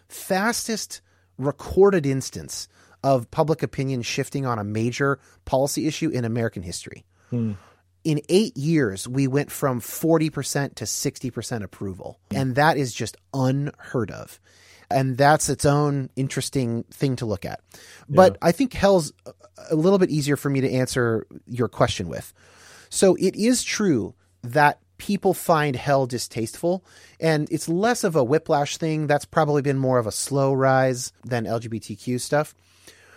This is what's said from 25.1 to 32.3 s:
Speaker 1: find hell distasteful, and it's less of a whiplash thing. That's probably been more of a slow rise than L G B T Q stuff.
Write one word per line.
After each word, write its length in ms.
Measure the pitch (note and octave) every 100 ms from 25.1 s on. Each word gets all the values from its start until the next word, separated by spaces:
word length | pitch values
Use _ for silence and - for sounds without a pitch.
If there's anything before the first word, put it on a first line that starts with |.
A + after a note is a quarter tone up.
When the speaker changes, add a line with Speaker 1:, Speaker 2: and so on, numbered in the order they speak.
| G3 F#3+
Speaker 1:
find 420 | E3+ - D#3+ D3 B2
hell 320 | C#3+ C#3 B2
distasteful, 800 | A#2+ - A#2 A2+ - E3+ F#3 - - - -
and 300 | E3 D3+ D3+
it's 160 | D#3+ -
less 380 | E3+ A3+ A#3+ G3
of 100 | D#3
a 80 |
whiplash 540 | A#2+ D#3 - D3+ C#3+ -
thing. 300 | D#3+ D#3 D3
That's 180 | D3 -
probably 360 | E3 D3+ D3
been 160 | C#3 C3+
more 220 | C3 B2+
of 80 | G#2+
a 40 |
slow 420 | - - C#3 C3+
rise 580 | C3 C3+ C3 C3 B2+ - - A#2+
than 200 | A#2+ G2+
L 140 | A2+
G 80 | A2+
B 140 | A2
T 160 | - G#2
Q 200 | B2+ B2
stuff. 380 | -